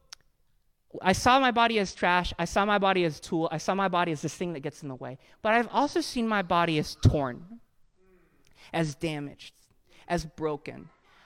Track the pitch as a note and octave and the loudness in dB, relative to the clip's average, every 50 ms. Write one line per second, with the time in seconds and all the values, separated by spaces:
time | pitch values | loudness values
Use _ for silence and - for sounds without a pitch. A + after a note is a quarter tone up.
0 | _ _ - - _ _ _ _ _ _ _ _ _ _ _ _ _ _ - - | _ _ -20 -20 _ _ _ _ _ _ _ _ _ _ _ _ _ _ -12 -2
1 | - F3+ F#3+ - - B3 B3 C4+ C4+ B3+ A3 A#3 A#3 A#3 A#3 G#3+ G3 F3+ - - | 2 2 2 4 6 6 6 6 6 4 4 4 4 4 4 2 0 -2 -2 -2
2 | - F3+ F3+ F3+ F3 - - - E3+ E3+ - G#3+ G3 G#3 G#3 G3+ G3 F#3+ F#3+ F#3 | 0 2 2 2 2 0 -4 -4 -4 -2 0 0 2 2 2 4 4 4 4 2
3 | F3 D#3+ C#3+ - - - F#3 D#3+ D#3+ E3 D#3+ D3+ - - F#3 F#3+ G3 F#3+ F3+ F3 | 2 0 -2 -4 -8 -4 -2 -2 -2 -2 -4 -4 -4 -2 -2 0 0 0 0 0
4 | F3 F3 D#3+ C#3 - D3+ - - F#3 F3 E3 C#3 C#3 D3+ - - - C#3+ C3 B2 | 0 0 -2 -4 -6 -6 -6 -6 -6 -6 -6 -6 -8 -10 -10 -10 -12 -12 -12 -12
5 | C3+ B2 C3 - _ _ _ _ - G#3+ A3 A#3 A#3 G3+ - G#3+ C#4 C#4+ - F4 | -12 -12 -14 -14 _ _ _ _ -2 0 2 2 2 0 0 0 0 0 0 -2
6 | D4+ - - B3+ A3+ A3+ A3 G3+ F#3 E3+ F#3 E3+ E3+ E3+ D#3+ D3+ D3 - - - | -4 -2 -2 -4 -2 0 0 -2 0 2 2 2 2 2 2 0 -2 -4 -2 2
7 | - - - D3+ C#3 B2+ A#2+ - E3+ F#3 A#3 A#3 - _ _ _ _ _ _ _ | 4 4 4 4 0 -4 -8 -10 -14 -18 -20 -20 -20 _ _ _ _ _ _ _
8 | F#3+ F#3 F#3 F3+ _ _ _ _ _ _ _ _ - - - E3 E3 D3+ C#3 - | _ _ _ _ _ _ _ _ _ _ _ _ -16 -8 -4 -2 -2 -2 -4 -6
9 | - E3 D#3 D3 C#3+ C#3+ - - - - - _ _ _ _ _ _ _ _ - | -6 -6 -6 -6 -8 -10 -12 -16 -20 -20 -20 _ _ _ _ _ _ _ _ -18
10 | - - F3 E3+ D#3 D#3+ - - D#3 D3+ D3+ D3 - D#3 A#2+ C3 - E3 _ _ | -8 -6 -4 -4 -4 -6 -10 -6 -6 -4 -4 -6 -8 -12 -16 -16 -16 -20 _ _
11 | _ _ _ _ _ | _ _ _ _ _